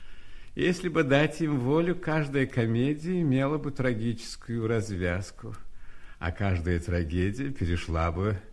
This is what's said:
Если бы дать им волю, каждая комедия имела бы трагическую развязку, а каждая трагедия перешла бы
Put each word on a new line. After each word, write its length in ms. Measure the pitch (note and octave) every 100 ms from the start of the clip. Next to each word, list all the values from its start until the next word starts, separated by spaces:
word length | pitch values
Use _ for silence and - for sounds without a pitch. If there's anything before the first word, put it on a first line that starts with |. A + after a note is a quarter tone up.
| - - - - -
Если 340 | - E3+ F3+ F#3
бы 140 | D#3
дать 380 | C#3 C#3 D3+ D3+
им 180 | D#3+ C#3
волю, 360 | B2 D#3 F3
каждая 520 | F3 - D#3 C#3+ C#3 C3
комедия 720 | C3 A2+ A#2 C3+ D3+ D#3+ F#3
имела 380 | D#3 C3 C#3 D3+
бы 120 | C#3+
трагическую 960 | - C3 G#2+ A#2 A2+ - - - A#2 A2
развязку, 880 | A2+ G2 F#2 F2+ F2+ G2+ - A2 - - - - - - -
а 140 | E2+
каждая 480 | - G2+ F#2 E2 F2
трагедия 680 | - F2 D#2+ F2+ F#2+ G#2 C#3
перешла 600 | C3+ E2+ F2 - E2 E2+
бы 280 | D#2+ G2+ G2+ -